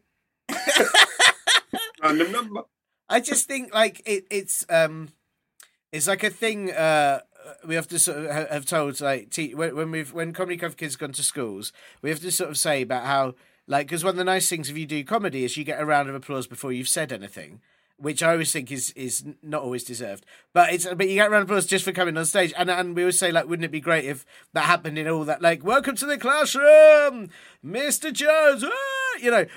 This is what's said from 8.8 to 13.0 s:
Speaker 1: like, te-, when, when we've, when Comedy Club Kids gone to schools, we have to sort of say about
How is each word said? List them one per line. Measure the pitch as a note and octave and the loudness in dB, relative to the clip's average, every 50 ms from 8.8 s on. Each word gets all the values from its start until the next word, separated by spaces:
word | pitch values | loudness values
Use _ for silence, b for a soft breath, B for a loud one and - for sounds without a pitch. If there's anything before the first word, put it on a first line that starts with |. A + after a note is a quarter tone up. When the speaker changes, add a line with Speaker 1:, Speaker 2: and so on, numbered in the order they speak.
| D3 C#3+ C3 - | -2 -2 -4 -4
Speaker 1:
like, | D3 C#3 C3+ B2+ G#2 A2 | -2 -2 -2 -2 -6 -8
te-, | - E3 D#3+ C3 A2+ | -8 -6 -6 -6 -6
when, | D3 E3 E3 B2+ | -6 -6 -4 -4
when | D3+ D#3+ D#3+ | -6 -6 -6
we've, | D#3+ D#3+ D3+ C3+ | -6 -8 -8 -8
when | D3+ E3+ E3 E3 | -8 -8 -8 -6
Comedy | E3 - F#3 F3+ F3+ | -6 -6 -6 -6 -6
Club | E3+ F3 E3 E3 | -8 -8 -10 -8
Kids | - E3 D3 C3+ | -8 -10 -10 -8
gone | - D#3 C#3 | -8 -10 -10
to | C3 - | -6 -4
schools, | C#3 - - D3+ B2 A2 G2 F#2+ G#2+ - b b b b b b | -4 -4 -4 -4 -6 -6 -8 -10 -12 -14 b b b b b b
we | b D3 | b -6
have | D#3+ D3 | -6 -6
to | E3 F#3 | -6 -6
sort | F3 - F#3 D3 | -4 -4 -4 -4
of | D3+ - | -4 -2
say | - E3 D3 C3+ | 0 0 0 0
about | B2+ A2+ B2+ B2 | -2 -2 -4 -4